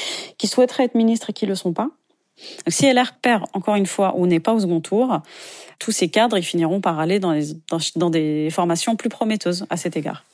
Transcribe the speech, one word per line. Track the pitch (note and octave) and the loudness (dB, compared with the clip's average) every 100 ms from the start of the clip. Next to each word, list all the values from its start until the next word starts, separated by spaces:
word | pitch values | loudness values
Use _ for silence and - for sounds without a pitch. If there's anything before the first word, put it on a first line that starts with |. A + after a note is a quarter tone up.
| - - - - | -8 -10 -12 -6
qui | G3+ | -2
souhaiteraient | - B3+ - | 2 2 2
être | B3 | 0
ministres | A#3 A3+ A3+ - | 4 2 2 -2
et | |
qui | G3+ G3+ | -4 -2
le | F#3+ | -2
sont | F3+ | -2
pas. | E3 A#3+ - _ _ _ _ - - - | -2 -4 -6 _ _ _ _ -20 -10 -4
Donc, | |
si | - C#4 | 2 4
L | B3 | 4
R | B3 - | 2 0
perd, | B3 A3+ E3 | 2 2 0
encore | G3+ F#3 G#3 | -6 0 0
une | G3 | 0
fois, | - F#3+ F3+ | 0 0 2
ou | F3+ | 2
n'est | E3 | 2
pas | E3 | 2
au | A3+ | 2
second | F#3 E3+ | 2 0
tour, | D#3+ G3+ B3+ F#3 - - - - - - | 0 0 2 0 -4 -18 -18 -18 -20 -12
tous | - | -4
ces | G#3+ F3 | 0 0
cadres, | G#3+ A#3 G#3 | 2 2 2
ils | |
finiront | E3+ F3 D#3+ G3 | 0 0 0 2
par | F#3+ D#3 | 0 0
aller | D#3+ G3+ | 2 2
dans | F#3 | 2
les, | D3+ D3+ D#3+ - | 0 -2 -6 -6
dans, | E3 D#3+ | -4 -4
dans | E3 F3 | 0 0
des | E3 D#3 D3+ D3+ | 2 0 0 -2
formations | E3 F3 E3 - A3+ | 0 0 0 0 -2
plus | A#3 | -2
prometteuses | - A3 G#3+ - F3 G3+ | -2 -2 -2 -2 -4 -4
à | F3 | -6
cet | F3+ D#3+ | -4 -4
égard. | C#3+ - _ | -6 -8 _